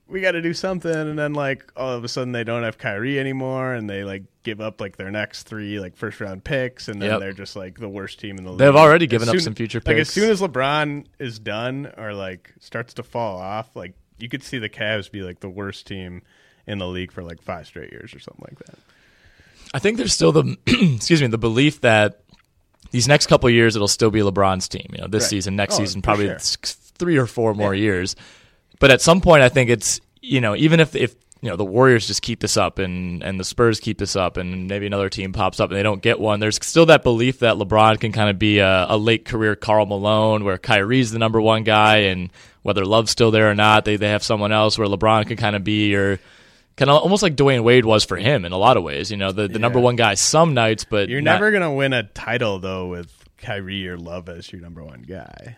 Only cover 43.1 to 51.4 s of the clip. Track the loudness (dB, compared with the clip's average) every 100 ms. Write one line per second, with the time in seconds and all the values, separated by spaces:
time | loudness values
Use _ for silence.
43.1 | 2 2 4 4 4 4 4 2 0 0
44.1 | -2 -2 -2 0 2 0 0 -2 0 2
45.1 | 2 0 -2 -2 -2 -2 0 2 2 0
46.1 | -2 _ _ _ _ _ -2 2 4 2
47.1 | 2 0 2 2 4 6 6 6 2 2
48.1 | -2 0 0 -2 0 4 4 0 -6 -6
49.1 | -4 -4 -2 -4 -2 0 2 2 4 2
50.1 | 2 2 4 4 4 2 0 -2 -2 -2
51.1 | -2 0 2